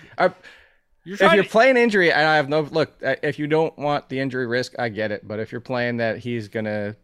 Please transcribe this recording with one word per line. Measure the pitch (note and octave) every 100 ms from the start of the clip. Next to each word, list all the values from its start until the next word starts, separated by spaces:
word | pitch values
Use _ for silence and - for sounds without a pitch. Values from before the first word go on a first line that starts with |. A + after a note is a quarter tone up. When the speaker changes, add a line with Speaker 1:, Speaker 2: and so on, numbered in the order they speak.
| - -
Speaker 1:
uh, | F3+ - - - _ _ _ _
Speaker 2:
you're | E3
Speaker 1:
if | G3
Speaker 2:
trying | G3
Speaker 1:
you're | G#3+
Speaker 2:
to | -
Speaker 1:
playing | G#3+ C4 B3
injury, | A#3+ G3+ E3+
and | C#3+ D#3
I | D#3
have | C3+
no, | D3+
look, | C#3+ D#3+ C#3+ _
uh, | C3 C3
if | D3 C#3+
you | D3
don't | D#3 D#3+ -
want | D3 D3 -
the | C3
injury | C3+ B2+ A#2+
risk, | B2 B2 -
I | A#2+
get | G#2 G#2+
it. | G#2 G2+
But | G#2+
if | A2
you're | B2
playing | - B2 A#2+ A#2+
that | A2+ A2
he's | A#2+ A#2 G#2
gonna | A2+ A2 G#2+ G2+ G#2+